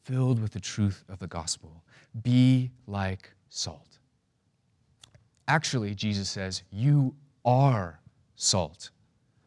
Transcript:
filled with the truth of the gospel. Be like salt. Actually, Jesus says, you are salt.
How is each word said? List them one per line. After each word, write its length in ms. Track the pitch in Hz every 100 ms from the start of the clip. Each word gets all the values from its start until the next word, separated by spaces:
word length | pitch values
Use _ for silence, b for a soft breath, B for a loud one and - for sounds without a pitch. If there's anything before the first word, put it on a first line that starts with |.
filled 360 | - 131 127 120
with 140 | 107
the 60 | 101
truth 440 | - - 101 95 -
of 80 | 92
the 80 | 92
gospel. 580 | 85 82 - 82 85 _ b b 113
Be 480 | 123 123 127 127 127 - -
like 480 | 101 95 95 - _ _
salt. 480 | - 87 73 _ _ _ _ _ _ _ _ _ _ _ _ - _ _ _ -
Actually, 480 | 156 - 127 104
Jesus 360 | 101 110 101 98
says, 320 | 101 95 92 -
you 440 | 98 139 147 131 147 _ _
are 560 | 123 127 139 113 87 - _ _ _
salt. 560 | - - 98 78 - - _ _ _ _ _